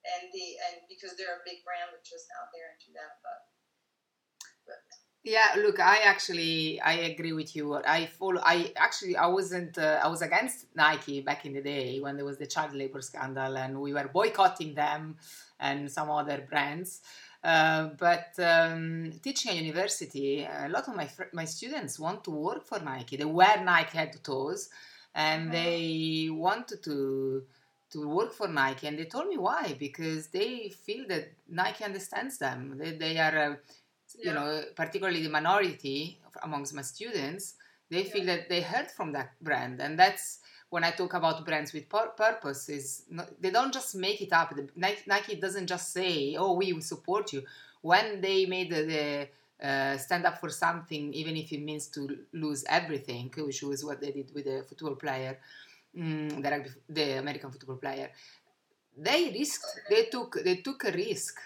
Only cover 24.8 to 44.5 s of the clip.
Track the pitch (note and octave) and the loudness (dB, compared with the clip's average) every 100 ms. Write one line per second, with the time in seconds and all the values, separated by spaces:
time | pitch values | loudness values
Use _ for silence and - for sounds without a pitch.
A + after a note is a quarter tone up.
24.8 | - - - - D#3 D#3 E3 E3 E3+ E3+ | -20 -20 -10 0 2 2 0 0 2 2
25.8 | E3 D#3+ D#3+ D#3+ D#3+ D#3 F3 A3 B3 G#3+ | 0 0 0 0 0 0 2 0 -4 -10
26.8 | - C#3+ C3+ C3+ C3+ C3+ C3 _ _ _ | -6 -2 0 0 0 -2 -6 _ _ _
27.8 | _ D#3 D3 E3 A3+ - G3 D#3 C3+ C3 | _ -8 -2 0 0 -4 -2 2 2 0
28.8 | D3 D3+ E3 B3 F#4 E4 F3+ F3+ F#3 C3+ | -6 -6 -6 -4 -4 0 0 0 -2 -6
29.8 | C#3+ - D#3+ D#3+ D#3+ F3+ A3+ B3 G#3 - | -8 -6 -4 -4 -6 -4 -2 -4 -10 -12
30.8 | - A3+ A#3+ E3 - - - E3+ G3 G3+ | -8 -8 -4 -4 -6 -16 -10 -2 -2 -2
31.8 | G#3 G3 F#3 G#3 B3+ - C3+ B2+ C3+ C3+ | -8 -8 -6 -6 -6 -4 -4 -4 -10 -8
32.8 | D#3+ D#3 D#3+ D#3+ D#3 D#3 D3 D3 - - | -8 -4 -2 2 4 4 2 -2 -12 -20
33.8 | _ _ _ - F3 D3+ D3 D#3 D3 - | _ _ _ -6 -2 -2 0 -2 -6 -6
34.8 | E3 F#3+ F#3+ E3+ D#3+ D3+ D#3+ G3 F#3+ C#3+ | -4 -2 0 0 0 2 4 4 4 0
35.8 | C#3 C#3 E3 - - - D#3+ D3 C#3 D3 | -4 -4 -4 -10 -20 -14 -8 -6 -6 -8
36.8 | C3+ - A#3 G#3 C#3 F#3 - - - _ | -10 -10 -6 -4 -4 -6 -10 -14 -20 _
37.8 | _ E3+ G3 G#3 F3+ F3 - F3 F3 A3 | _ -4 0 0 0 0 0 -2 0 -2
38.8 | - - E3+ C#3+ B2+ _ D3 C3+ B2+ B2+ | -4 -6 -6 -4 -8 _ -2 -2 -2 -4
39.8 | C#3+ D#3+ F#3+ A3 - - - - _ F3 | -4 6 6 6 -10 -12 -18 -20 _ 0
40.8 | E3 E3+ F3+ F3+ E3 D#3+ D#3+ D#3 D3+ D3+ | 2 2 0 2 0 0 -2 -2 -2 -8
41.8 | D3 G#3 A3+ - A3 A3 C#3+ C3+ - D3 | -2 0 0 2 2 2 -6 -6 -8 -8
42.8 | C3 - - E3+ F3+ - F#3 G#3+ C4+ C4 | -8 -10 -12 -12 -12 -4 2 4 2 -2
43.8 | - F#3+ F#3 G#3 G3 E3 D#3+ | -6 -2 -2 -2 2 4 4